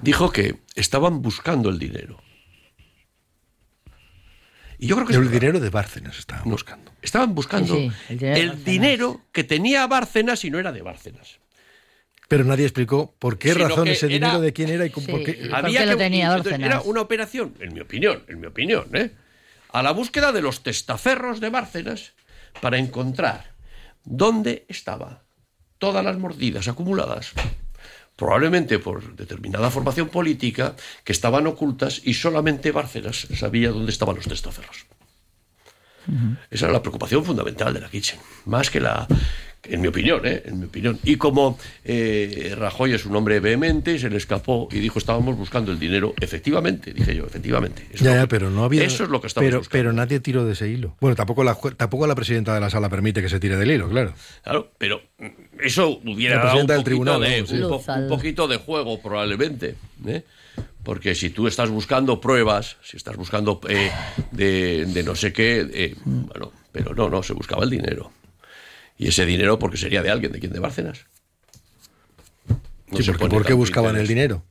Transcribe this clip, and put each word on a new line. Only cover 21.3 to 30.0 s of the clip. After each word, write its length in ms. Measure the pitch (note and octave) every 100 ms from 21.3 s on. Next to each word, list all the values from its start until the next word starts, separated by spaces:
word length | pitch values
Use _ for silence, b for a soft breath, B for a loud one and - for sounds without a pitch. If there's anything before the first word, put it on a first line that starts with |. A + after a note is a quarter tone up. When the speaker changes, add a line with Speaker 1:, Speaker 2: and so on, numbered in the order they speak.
| A3
Speaker 1:
de 100 | A3
Bárcenas 640 | B3 A#3 E3+ F#3 A3+ - _ b b b -
para 160 | B2 B2+
encontrar 720 | C3 B2+ B2+ B2+ C#3+ - - - b b b b
dónde 600 | - B2+ G#3 A3+ A3 - _
estaban 500 | F#3 - - - - _ _ _ _ _ _
todas 260 | G3 G3
las 120 | F#3+ F#3
mordidas 500 | F#3 D3+ B2+ G2 F#2+
acumuladas, 640 | A#2+ F3 F#3+ C#2+ A1+ - - - - - B B B B -
probablemente 640 | - G2+ D#3 F3+ D#3+ G#2
por 380 | F2+ - - -
determinada 540 | G2+ F#2+ G2+ G2 A#2
formación 380 | C3 C3 C3